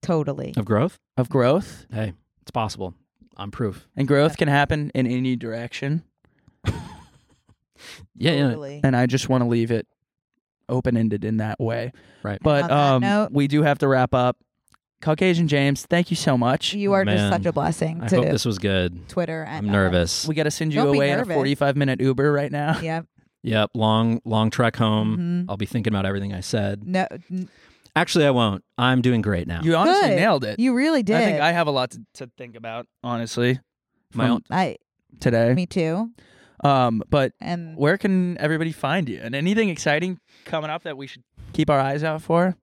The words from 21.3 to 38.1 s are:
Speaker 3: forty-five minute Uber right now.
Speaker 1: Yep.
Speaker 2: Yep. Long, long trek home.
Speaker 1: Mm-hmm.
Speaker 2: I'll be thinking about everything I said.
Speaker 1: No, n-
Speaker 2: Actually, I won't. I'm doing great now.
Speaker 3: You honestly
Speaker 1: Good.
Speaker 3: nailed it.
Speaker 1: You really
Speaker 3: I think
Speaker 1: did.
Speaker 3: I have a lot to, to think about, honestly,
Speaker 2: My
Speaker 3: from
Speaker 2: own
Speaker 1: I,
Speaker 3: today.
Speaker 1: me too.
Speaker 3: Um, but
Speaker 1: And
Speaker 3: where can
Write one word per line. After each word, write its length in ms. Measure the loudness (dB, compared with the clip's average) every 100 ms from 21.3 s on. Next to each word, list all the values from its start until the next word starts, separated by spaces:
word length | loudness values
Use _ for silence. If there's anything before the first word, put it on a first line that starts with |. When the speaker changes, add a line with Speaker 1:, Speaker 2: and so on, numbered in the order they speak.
| 0
Speaker 3:
forty-five 400 | 0 2 0 2
minute 240 | 0 2
Uber 300 | 0 2 2
right 200 | 2 -2
now. 280 | -4 -2 -2
Speaker 1:
Yep. 240 | -4 -6 -8 _ _ _
Speaker 2:
Yep. 260 | -2 0 0 0
Long, 440 | 2 4 2 0 0
long 240 | 0 0
trek 260 | 2 0 2
home. 420 | 2 2 0 -2 -2 -2 -4
Speaker 1:
Mm-hmm. 40 |
Speaker 2:
I'll 60 | -6
be 100 | -4
thinking 260 | -2 -2
about 140 | 0 -2
everything 260 | -4 -6
I 60 | -8
said. 440 | -4 -4 -2 -6 -4
Speaker 1:
No, 180 | -4 -4 -8 -10
n- 160 | -10 -10 _ _ _ _ -2
Speaker 2:
Actually, 300 | 0 2 4
I 60 |
won't. 320 | 4 2 -2 _ -2
I'm 240 | 2 4
doing 200 | 2 2
great 260 | 0 -2 -2
now. 140 | -2
Speaker 3:
You 140 | 0 2
honestly 340 | 4 4 4
Speaker 1:
Good. 60 | 2
Speaker 3:
nailed 260 | 2 2
it. 160 | -2 0
Speaker 1:
You 140 | 0 2
really 240 | 2 2
Speaker 3:
I 40 |
think 280 | 2 2 2
Speaker 1:
did. 80 | 2
Speaker 3:
I 100 | 2
have 160 | 2 0
a 40 |
lot 200 | 0 -2
to, 100 | -6 -20 -18
to 140 | -18 _
think 180 | -20 -14
about, 300 | -12 -12 -14 _
honestly, 560 | -6 -4 -4 0 2 0 _ _ _ _ _
Speaker 2:
My 120 | -2 0
Speaker 3:
from 60 |
Speaker 2:
own 80 | 0 -2
Speaker 1:
I, 260 | -2 -2 -4 _ _ _ -4
Speaker 3:
today. 340 | 0 4 4 2
Speaker 1:
me 100 | 0
too. 440 | -2 -2 -2 -6 -10 _ _ _ _
Speaker 3:
Um, 380 | 2 4 2 0 0
but 240 | 0 0 _
Speaker 1:
And 360 | -8 -8 -8 0
Speaker 3:
where 200 | 2 2
can 400 | 2